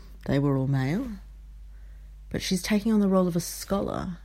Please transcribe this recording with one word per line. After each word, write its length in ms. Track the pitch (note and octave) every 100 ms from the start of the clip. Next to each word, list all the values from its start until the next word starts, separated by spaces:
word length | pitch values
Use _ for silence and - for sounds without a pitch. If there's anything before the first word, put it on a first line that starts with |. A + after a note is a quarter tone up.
| - - -
They 120 | C3+
were 180 | C#3+ C3+
all 120 | C3
male. 400 | C3+ C3 F#3 C4 G3 - - - - - - - - - - -
But 100 | G3
she's 220 | - F#3
taking 300 | - G#3 A3+
on 80 | G#3+
the 80 | G3
role 180 | F#3+ F3+
of 100 | E3+
a 40 |
scholar. 800 | - - - G3 G#3 G#1 F#3 E3+